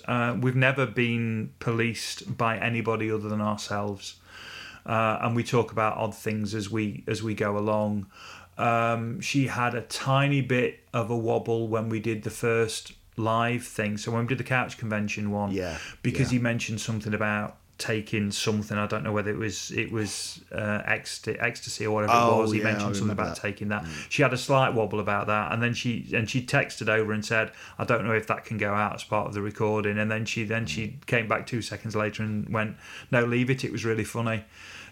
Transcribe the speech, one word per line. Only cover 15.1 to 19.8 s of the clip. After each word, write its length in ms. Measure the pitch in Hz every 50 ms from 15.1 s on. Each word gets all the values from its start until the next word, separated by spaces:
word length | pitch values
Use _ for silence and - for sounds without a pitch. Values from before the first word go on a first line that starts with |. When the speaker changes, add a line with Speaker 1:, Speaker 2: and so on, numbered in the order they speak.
| - 104 104 104
Speaker 1:
one, 200 | 101 104 104 98
Speaker 2:
Yeah, 240 | 95 95 90 87 78 - - - - -
Speaker 1:
because 300 | - 127 - 131 131 -
Speaker 2:
yeah. 60 | 127 123
Speaker 1:
he 40 |
mentioned 380 | 123 117 117 117 - - 113 107
something 320 | - - 110 107 104 107 104
about 420 | 104 107 104 104 104 104 - - - _ _ _ -
taking 520 | - - 113 110 107 - 113 107 104 101
something. 460 | 98 - - 117 107 107 104 - 107
I 100 | 104 104
don't 160 | 98 107 110
know 100 | - 110
whether 180 | 104 104 98 104
it 80 | 107 -
was, 320 | 110 110 98 - - -
it 200 | 113 113